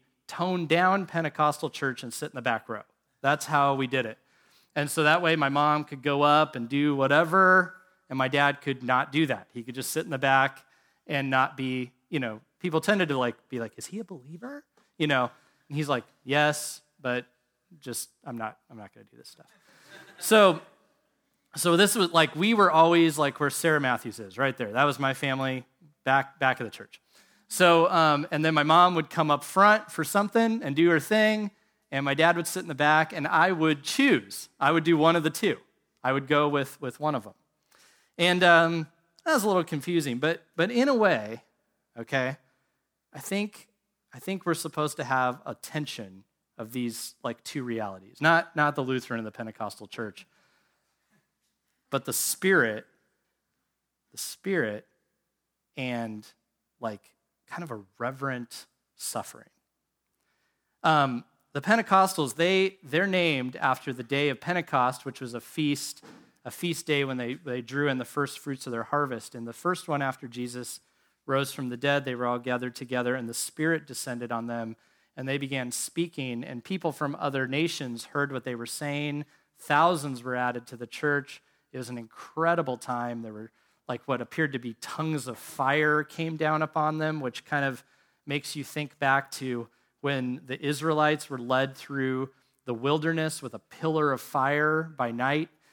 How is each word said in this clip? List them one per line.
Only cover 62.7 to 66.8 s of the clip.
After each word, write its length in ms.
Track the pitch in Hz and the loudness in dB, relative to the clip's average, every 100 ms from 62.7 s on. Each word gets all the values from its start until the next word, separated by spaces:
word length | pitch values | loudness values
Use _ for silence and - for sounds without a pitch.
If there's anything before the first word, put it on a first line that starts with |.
| - | -4
they're 260 | 143 151 196 | -4 -2 0
named 480 | 185 170 139 127 127 | 2 2 0 -4 -4
after 360 | 135 127 - | -2 -2 -4
the 100 | 123 | -10
day 260 | 117 139 143 | -4 -2 0
of 100 | 127 | -2
Pentecost, 640 | - 180 170 139 127 127 139 | -4 -4 -2 0 0 -2 -10
which 140 | - | -12
was 140 | 127 | -12
a 80 | 117 | -12
feast, 640 | - - 151 143 - - - - _ _ 123 | -10 -4 -2 -2 -6 -14 -20 -20 _ _ -16
a 60 | |
feast 340 | - 175 160 | -6 -6 -4